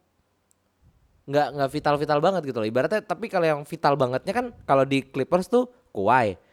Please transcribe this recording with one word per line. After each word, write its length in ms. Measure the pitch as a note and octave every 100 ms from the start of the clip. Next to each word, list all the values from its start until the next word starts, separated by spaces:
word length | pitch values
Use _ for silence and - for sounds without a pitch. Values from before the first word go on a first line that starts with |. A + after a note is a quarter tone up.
| _ _ _ _ _ _ _ _ _ _ _ _
nggak, 240 | - C#3+ C3+
nggak 180 | C#3+ C3+
vital-vital 480 | C#3+ D3+ C#3+ D3+ D3
banget 240 | F3 F#3 C#3
gitu 100 | A#2
loh. 80 |
Ibaratnya, 380 | G#2+ B2 D#3 G#3+
tapi 240 | G#3 E3+ A3
kalau 180 | F#3
yang 160 | D#3+ D3
vital 320 | D3 D#3+ D3+
bangetnya 380 | C#3 B2 B2+ -
kan 140 | A3+ B3 -
kalau 200 | - C#3
di 200 | C3+ C3+
Clippers 420 | - C3 B2+ F3+
tuh 240 | F3+ A#3+ B3 _ _
Kawhi, 440 | G#2 G2 B2+ G#2+ F2 _